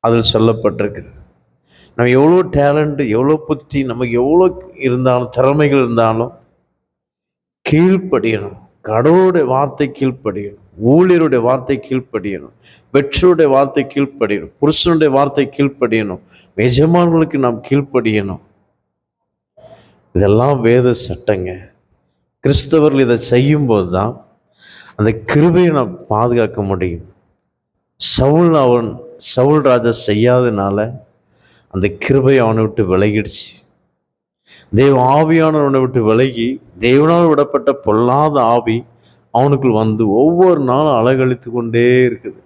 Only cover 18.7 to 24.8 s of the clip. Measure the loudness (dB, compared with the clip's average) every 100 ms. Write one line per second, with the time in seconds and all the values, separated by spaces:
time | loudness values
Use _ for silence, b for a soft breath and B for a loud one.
18.7 | _ _ _ _ _ _ _ _ _ B
19.7 | B B B _ -2 2 2 2 2 2
20.7 | 2 2 -2 -6 -8 -4 -4 -4 -12 -18
21.7 | _ _ _ _ _ _ _ -2 -2 0
22.7 | 2 2 2 0 0 0 0 2 0 0
23.7 | 0 0 -2 -4 -6 _ _ _ B B
24.7 | B